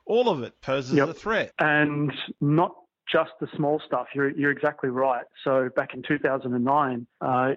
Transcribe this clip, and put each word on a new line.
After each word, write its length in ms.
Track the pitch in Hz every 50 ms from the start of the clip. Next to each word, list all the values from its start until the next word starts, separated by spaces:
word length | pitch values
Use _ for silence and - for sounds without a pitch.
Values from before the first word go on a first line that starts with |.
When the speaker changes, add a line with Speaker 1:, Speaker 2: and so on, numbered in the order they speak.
| _
Speaker 1:
All 220 | - 208 233 247 240
of 140 | 190 139 117
it 180 | 104 - _
poses 340 | - - 135 139 135 127 -
Speaker 2:
Yep. 140 | 143 139 160
Speaker 1:
a 60 | 160
threat. 380 | - - 208 226 202 156 - - -
Speaker 2:
And 540 | 156 151 147 151 151 147 147 147 147 147 - - - - - -
not 340 | - 143 151 156 180 202 - - - _ _ _ _ - -
just 200 | 160 160 151 - -
the 80 | - 143 -
small 280 | 185 151 143 151 156 -
stuff. 200 | - - 123 123 - -
You're, 160 | 139 143 139
you're 200 | - - 139 143
exactly 380 | 139 143 - 147 147 - - 135
right. 380 | 123 127 131 135 123 120 - - _ - -
So 240 | 143 135 135 127 127 123
back 160 | - 135 - -
in 100 | 131 123
two 160 | - 151 143
thousand 360 | 135 147 135 135 127 127 123
and 100 | 123 120
nine, 420 | 131 143 151 147 131 127 117 120 - _ -
uh, 300 | - 135 131 123 127 131 139